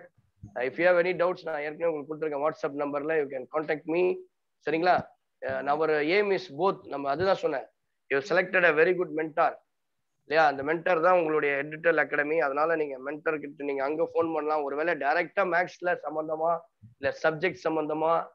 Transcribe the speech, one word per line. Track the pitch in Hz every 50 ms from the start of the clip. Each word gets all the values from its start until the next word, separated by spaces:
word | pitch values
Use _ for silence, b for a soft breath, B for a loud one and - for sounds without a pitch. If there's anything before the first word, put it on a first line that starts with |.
| - - _ _ _ _ _ _ - - -
Uh, | 120 123 131
if | 127 151
you | 170 180
have | 180 175
any | 170 185 180 160
doubts, | 170 180 180 - - -
நான் | 160 147 147
ஏற்கனவே | 156 151 - 165 170
உங்களுக்கு | 160 147 139 143
கொடுத்துருக்கேன் | 156 151 156 156 147 139 143
WhatsApp | 160 156 - - 156 139 143 147
நம்பர்ல, | 143 143 143 139 156 160 160
you | 143 131 135
can | 127 127 - -
contact | 156 156 - 160 147 - 156 160
me. | 175 180 180 185 185 - - _ _ _ _ _ _ _
சரிங்களா? | 151 151 160 170 180 170 139 - - - _ _ _ _ _
Uh, | - 127 135 131 131 139 147
our | 156 160 156 156 151 147 151 175
aim | 208 208 202 196 170
is | - - 139 139
both. | 175 196 185 - - - 139
நம்ம | 139 139 139 143
அதுதான் | 151 185 196 185 - -
சொன்னேன். | 160 147 127 117 - _ _ _ _ _ _ _ -
You | 135 139 135 -
selected | 160 180 185 185 190 185 175 170
a | 156 151
very | 165 180 185 170
good | 180 160 147 156
mentor. | 160 160 147 - - - - - _ _ _ _ _ _ _ _ _ _ _ _ _
இல்லையா? | - 143 160 156 147
அந்த | 139 139 135 147
மென்டர் | 165 170 165 185 180 160 156
தான் | 180 185 180
உங்களுடைய | 165 156 156 151 151 143 143 139
டிஜிட்டல் | 143 151 156 156 165 170 160 151
அகாடமி. | 143 139 147 147 143 147 156 165 156
அதனால | 139 135 147 156 165 165
நீங்க | 160 151 143 135 127 131
மென்டர் | 139 156 151 - 165 156 147
கிட்ட | 143 143 147 160 143 143
நீங்க | 139 135 135 139
அங்க | 156 156 170 165
ஃபோன் | 165 165 165 165 160
பண்ணலாம். | 156 147 151 156 156 147
ஒருவேளை | 139 139 147 156 175 170 147
டைரக்டா | 135 143 156 170 175 156 - 202 196 180 165
மேக்ஸ்ல | 170 180 170 - - 175 180 175 170 -
சம்பந்தமா, | 147 151 156 156 160 156 156 160 165 170 165 - _ _ _ - - - _
இல்ல | 139 135 131 -
சப்ஜெக்ட் | - 160 160 151 160 185 - - -
சம்பந்தமா, | 165 160 160 151 151 151 156 156 160 165 165 165 -